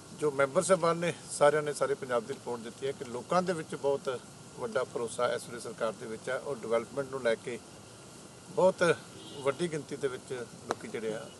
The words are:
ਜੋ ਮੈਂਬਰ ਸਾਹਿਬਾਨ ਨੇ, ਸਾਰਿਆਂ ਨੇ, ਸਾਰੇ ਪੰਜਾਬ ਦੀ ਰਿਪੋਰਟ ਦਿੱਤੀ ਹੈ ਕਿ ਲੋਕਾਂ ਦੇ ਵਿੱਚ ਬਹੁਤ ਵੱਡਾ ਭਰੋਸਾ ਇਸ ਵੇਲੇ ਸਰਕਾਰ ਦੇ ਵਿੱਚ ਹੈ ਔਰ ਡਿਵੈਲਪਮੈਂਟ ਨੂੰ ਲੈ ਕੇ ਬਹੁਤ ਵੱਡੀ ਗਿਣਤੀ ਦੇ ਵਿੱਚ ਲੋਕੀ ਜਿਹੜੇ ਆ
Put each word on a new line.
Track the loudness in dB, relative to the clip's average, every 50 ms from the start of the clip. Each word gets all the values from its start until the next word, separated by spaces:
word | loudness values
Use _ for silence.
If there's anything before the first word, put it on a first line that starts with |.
| -10 -14 -4 0
ਜੋ | 0 2
ਮੈਂਬਰ | 4 4 4 4 4 4 4
ਸਾਹਿਬਾਨ | 6 6 6 6 4 4
ਨੇ, | 4 2 0 -2 -4 -6 -6
ਸਾਰਿਆਂ | 4 6 8 8 8 6 2
ਨੇ, | 0 0
ਸਾਰੇ | 0 2 0 0
ਪੰਜਾਬ | 0 0 0 2 2 2
ਦੀ | 0 -6
ਰਿਪੋਰਟ | -8 -6 -6 -6 -6
ਦਿੱਤੀ | -6 -8 -8 -6 -4
ਹੈ | -4
ਕਿ | -4 -4 -6
ਲੋਕਾਂ | -6 -6 -6 -2 2 2 2
ਦੇ | 4 2 0
ਵਿੱਚ | -2 -4 -6 -4
ਬਹੁਤ | 0 2 2 2 2 0 -2 -4 -4 -6 -12 -16 -16 -16 -14 -8 -6
ਵੱਡਾ | -4 -2 0 0 -2
ਭਰੋਸਾ | -2 -2 -4 -4 -4 0 0 2 2 2
ਇਸ | 0 -4
ਵੇਲੇ | -8 -10 -10
ਸਰਕਾਰ | -8 -8 -4 -2 -2 -2 -2 -4
ਦੇ | -8
ਵਿੱਚ | -10 -10 -6 -4 -4
ਹੈ | -4
ਔਰ | -2 -2 -4 -6
ਡਿਵੈਲਪਮੈਂਟ | -4 0 2 2 2 2 0 -4 -4 -4 -4
ਨੂੰ | -4 0 2
ਲੈ | 2 2
ਕੇ | 2 0 -4 -6 -6 -8 -14 -18 -18 -18 -18 -18 -18 -18 -18 -18 -18 -18 -18 -18 -18 -18 -4
ਬਹੁਤ | 4 6 6 6 6 6 6 4 4 4 -2 -12 -16 -14 -14 -12 -8 -2
ਵੱਡੀ | 0 0 2 2 0 -2
ਗਿਣਤੀ | -2 -4 -6 -6 -4
ਦੇ | -2 -2
ਵਿੱਚ | -2 -2 -4 -8 -8 -8
ਲੋਕੀ | -8 -8 -10 -12 -10 -8 -6 -6 -6 -8
ਜਿਹੜੇ | -8 -6 -4 -4 -4 -4
ਆ | -4 -6 -10 -14